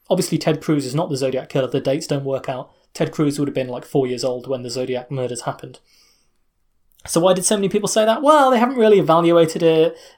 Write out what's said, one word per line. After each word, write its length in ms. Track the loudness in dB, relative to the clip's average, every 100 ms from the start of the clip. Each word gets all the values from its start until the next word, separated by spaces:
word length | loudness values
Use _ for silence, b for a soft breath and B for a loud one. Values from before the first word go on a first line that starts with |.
| -4
Obviously, 280 | -2 0 -2
Ted 200 | 0 -2
Cruz 280 | 0 -2 0
is 80 | -4
not 140 | -4
the 80 | -2
Zodiac 320 | -2 -2 -4
Killer. 180 | -4 -2
The 120 | -2
dates 280 | -2 -4 -2
don't 160 | -4
work 260 | -4 -6 -6
out. 220 | -10 -10 b b -6
Ted 160 | -6
Cruz 260 | 0 -2 0
would 100 | -2
have 60 |
been, 140 | -2 -4
like, 180 | -6 -4
four 220 | 0 0
years 160 | -2
old 240 | -4 -4 -6
when 160 | -6
the 80 | -6
Zodiac 400 | -6 -4 -4 -6
murders 300 | -6 -6 -6
happened. 380 | -8 -10 -12 -20 b b b b b b _ _ _ _ _ _ -4
So 140 | 0
why 140 | 2
did 120 | 2 2
so 100 | 0
many 140 | 0
people 180 | 0 0
say 180 | 2 2
that? 180 | 2
Well, 260 | 4 4 4
they 80 | 4
haven't 200 | 2 2
really 200 | 4 4
evaluated 640 | 4 2 4 4 2 2
it. 340 | 2 4 2 -2 B